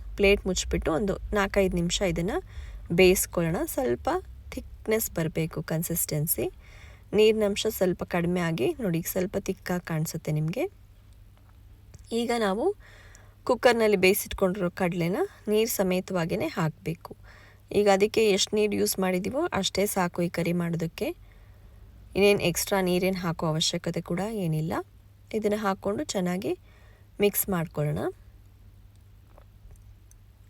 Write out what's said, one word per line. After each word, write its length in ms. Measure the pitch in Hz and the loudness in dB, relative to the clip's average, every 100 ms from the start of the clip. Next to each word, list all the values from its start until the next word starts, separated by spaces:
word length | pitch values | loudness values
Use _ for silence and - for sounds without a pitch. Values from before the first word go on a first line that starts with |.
| - - | -10 2
ಪ್ಲೇಟ್ 300 | 196 202 190 | 4 4 2
ಮುಚ್ಚಿಬಿಟ್ಟು 460 | 185 - 175 269 | -4 -2 -2 0
ಒಂದು 240 | 320 202 - - | 0 0 -4 -2
ನಾಲ್ಕೈದು 420 | 208 196 202 190 | -2 0 2 2
ನಿಮಿಷ 280 | 180 170 - | 2 -2 0
ಇದನ್ನು 400 | 196 165 175 311 - - - - - | -2 0 -2 -4 -6 -14 -14 -14 -4
ಬೇಯಿಸ್ಕೊಳ್ಳೋಣ. 640 | 170 185 190 - - 165 185 | 6 6 6 2 -2 0 0
ಸ್ವಲ್ಪ 440 | 320 - 254 240 - 359 - - - | -2 -2 -2 0 0 -2 -4 -16 -12
ಥಿಕ್ನೆಸ್ 600 | 262 - - - 220 - | -12 -12 -14 -2 -2 0
ಬರಬೇಕು 520 | - 160 165 160 - | -2 -2 -2 -4 -4
ಕನ್ಸಿಸ್ಟೆನ್ಸಿ, 880 | - 160 175 170 - 156 160 - 370 - - - - - - | -4 -4 -2 -4 -2 -2 -2 -2 -4 -6 -20 -20 -20 -20 -4
ನೀರಿನ 300 | 196 214 220 208 | 4 4 6 2
ಅಂಶ 200 | 208 220 | 0 -4
ಸ್ವಲ್ಪ 340 | - 185 175 | 0 0 0
ಕಡಿಮೆ 360 | 185 175 175 180 | -2 -2 0 0
ಆಗಿ 340 | 170 160 - 302 | 0 0 -2 -2
ನೋಡಿ, 180 | 214 165 | -2 -2
ಈಗ 60 | - | -2
ಸ್ವಲ್ಪ 280 | 190 185 196 | -4 -2 -4
ಥಿಕ್ಕಾಗಿ 460 | - 190 - 180 - | -6 -8 -4 -6 -2
ಕಾಣಿಸುತ್ತೆ 460 | 160 160 160 - | -4 -2 -4 -4
ನಿಮಗೆ. 400 | 151 156 226 381 - - - - - - - - - - - - - - | -2 -2 -2 -4 -6 -20 -20 -20 -20 -20 -20 -20 -20 -20 -20 -20 -20 -6
ಈಗ 180 | 226 240 240 | -2 0 0
ನಾವು 360 | 208 196 330 415 - - - - - - | 0 2 0 -2 -10 -20 -20 -20 -20 -14
ಕುಕ್ಕರ್ನಲ್ಲಿ 520 | - 240 254 226 220 196 | -2 4 4 6 4 6
ಬೇಯಿಸಿಟ್ಕೊಂಡಿರೋ 760 | 185 202 - - 185 208 175 | 4 4 0 0 0 2 -2
ಕಡಲೆನ 460 | - 180 180 170 220 392 - - | 0 -2 0 0 0 -2 -6 -2
ನೀರು 220 | 214 226 - | 0 2 0
ಸಮೇತವಾಗಿಯೇ 680 | 190 185 185 185 165 185 320 | 0 0 -2 -2 -2 -2 -4
ಹಾಕಬೇಕು. 720 | - 156 - - 165 - - - - - - - | -2 -2 -2 -8 -8 -10 -20 -20 -20 -20 -20 -4
ಈಗ 160 | 196 208 | 2 4
ಅದಕ್ಕೆ 380 | 190 214 - 220 | 6 4 4 4
ಎಷ್ಟು 260 | 196 - 214 | 4 2 2
ನೀರು 160 | 208 | 2
ಯೂಸ್ 260 | 202 202 - | 2 0 0
ಮಾಡಿದ್ದೀವೋ 460 | 185 185 196 262 349 | 0 0 -2 -2 -2
ಅಷ್ಟೇ 340 | - 185 - 208 | -2 -2 0 0
ಸಾಕು 360 | - 175 - | 0 -2 0
ಈ 60 | 170 | -2
ಕರಿ 240 | - 170 | 0 -2
ಮಾಡೋದಕ್ಕೆ. 640 | 175 170 165 170 - 247 - - - - - - - - - - - | 0 -2 -2 -4 -4 -6 -6 -12 -20 -20 -20 -20 -20 -20 -20 -8 4
ಇನ್ನೇನು 240 | 202 202 | 4 6
ಎಕ್ಸ್ಟ್ರಾ 400 | 175 165 - 196 | 2 0 0 0
ನೀರೇನು 380 | 185 180 185 190 | 2 2 2 0
ಹಾಕೋ 280 | 175 160 165 | -4 -2 -2
ಅವಶ್ಯಕತೆ 540 | 156 - 175 170 170 | 0 0 -2 -4 -4
ಕೂಡ 200 | - 170 202 | -4 -4 -4
ಏನಿಲ್ಲ. 420 | 220 170 156 160 240 370 - - - - | -2 0 0 -2 -4 -6 -14 -20 -20 -8
ಇದನ್ನು 220 | 226 208 214 | -2 0 0
ಹಾಕ್ಕೊಂಡು 480 | 208 196 202 220 | -2 -2 -2 -4
ಚೆನ್ನಾಗಿ 540 | 302 214 180 180 247 359 - - - - - - | -4 -2 0 -2 -2 -6 -8 -20 -20 -20 -18 0
ಮಿಕ್ಸ್ 280 | 202 - - | 0 2 -2
ಮಾಡ್ಕೊಳ್ಳೋಣ. 500 | 180 160 - 147 160 302 - - - - - - - - - - - - - - - - - - - - - - - - | -2 -2 -2 -2 -2 -4 -6 -18 -20 -20 -20 -20 -20 -20 -20 -20 -20 -20 -20 -20 -20 -20 -20 -20 -20 -20 -20 -20 -20 -20